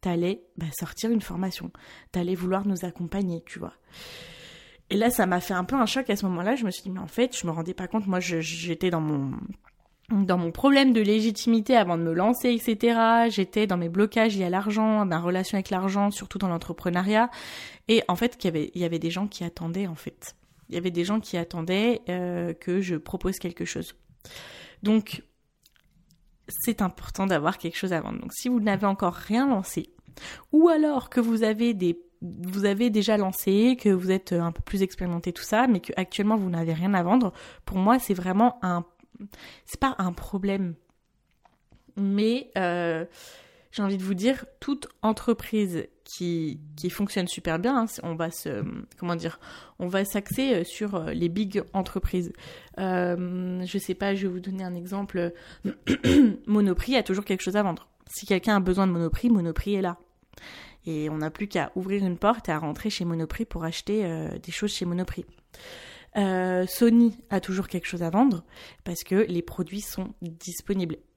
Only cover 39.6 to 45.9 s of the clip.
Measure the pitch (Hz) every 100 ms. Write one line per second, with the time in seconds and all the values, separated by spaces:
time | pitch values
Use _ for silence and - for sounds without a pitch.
39.6 | - - 269 - 185 175 - 196 196 196
40.6 | 185 160 _ _ _ _ _ _ _ _
41.6 | _ - _ - 196 202 214 240 285 -
42.6 | 180 175 170 160 170 - - - - _
43.6 | _ - 202 196 185 190 220 262 - _
44.6 | - 285 - _ 220 220 - - - 214
45.6 | 202 170 -